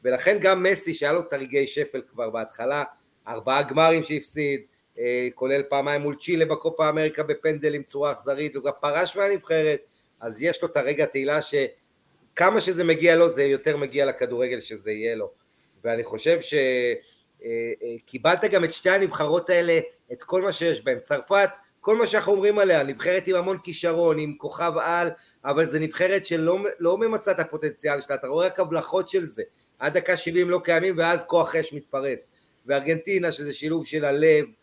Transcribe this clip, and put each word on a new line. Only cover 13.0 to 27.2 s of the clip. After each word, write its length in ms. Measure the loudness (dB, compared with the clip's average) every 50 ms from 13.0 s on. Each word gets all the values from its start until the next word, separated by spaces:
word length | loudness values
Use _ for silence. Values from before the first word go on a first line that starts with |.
| 6 6 8
לו, 120 | 8 6 4
זה 160 | 4 2 2
יותר 320 | 2 2 2 0 -2 0
מגיע 300 | 0 -2 -2 0 0 0
לכדורגל 540 | 0 0 -2 -4 -4 -2 -2 -2 -2 -2 -6
שזה 300 | -8 -12 -16 -12 -8 -8
יהיה 240 | -6 -4 -2 -4 -2
לו. 160 | -4 -6 -8 -10 _ _ _ _ _ _ _ _ _ _
ואני 200 | -4 -4 -2 -4
חושב 360 | -6 -8 -4 2 2 2 2
ש-, 140 | 0 -2 0
אה, 1160 | 0 2 2 0 0 0 0 -2 -2 -6 _ _ _ _ _ _ _ -10 -6 -4 -4 -4 -4 -6 -8 -8
אה, 120 | -10 -10 -12 _
קיבלת 380 | -14 -14 -2 2 2 2 4 2
גם 200 | 2 2 2 2
את 80 | 2 -4
שתי 180 | -2 0 2
הנבחרות 600 | 4 4 2 0 0 -2 -2 0 0 0 2 2
האלה, 300 | 2 2 4 4 2 2 2 -2 -12 _ _ _ -16
את 100 | -16 -10
כל 200 | -2 -2 0 0
מה 100 | 0 -2
שיש 320 | 0 0 -2 -2 0 0
בהם. 140 | -2 -2 -2
צרפת, 520 | -2 -2 -4 -4 0 2 4 4 4 4 0 -6 _ _ _ _
כל 160 | 0 0 2
מה 100 | 2 2
שאנחנו 260 | 2 2 0 2 2 0
אומרים 260 | 2 2 0 2 2
עליה, 240 | 4 4 4 4 2
נבחרת 440 | 0 -4 -4 -2 0 0 0 0
עם 100 | 0 0
המון 220 | 0 0 -2 -4 -6 -6
כישרון, 560 | -12 -10 -4 -2 -2 0 2 2 2 2 0
עם 160 | -2 -6 -8 -10
כוכב 340 | -10 -12 -6 -2 -2 -2 -2 -2
על, 320 | -2 0 0 0 0 -2 -4 -8 -18 _ _ _ _
אבל 220 | -2 2 2 2
זה 140 | 2 0 -2
נבחרת 460 | -2 -2 -2 0 0 2 2 0 -2
שלא, 320 | -2 -4 -2 0 0 0 0 0 -4 -6 -2
לא 180 | 0 0 0 2
ממצה 320 | 0 0 -2 -2